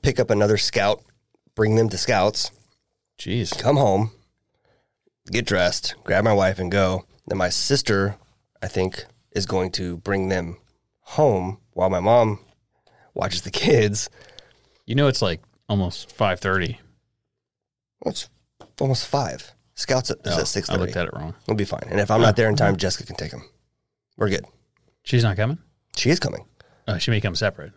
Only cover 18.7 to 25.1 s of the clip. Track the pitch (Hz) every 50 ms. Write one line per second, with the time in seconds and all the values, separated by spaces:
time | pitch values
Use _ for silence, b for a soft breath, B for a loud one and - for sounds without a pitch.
18.7 | _ - 143 135 131 - - - - 147 127 82 62 - - - _ _ _ _
19.7 | _ - - - 135 127 120 - - - - - 87 80 76 - - 101 - -
20.7 | - 92 90 87 85 90 87 - - - - 82 - - _ - 110 104 98 -
21.7 | - - - - - 101 104 - 110 113 117 110 101 - 110 110 107 - 113 101
22.7 | 98 85 98 92 90 - - - 90 - - - - - - - _ _ _ _
23.7 | _ _ _ _ _ _ _ _ _ - - 101 92 - - - _ _ _ _
24.7 | _ _ _ _ _ _ _ -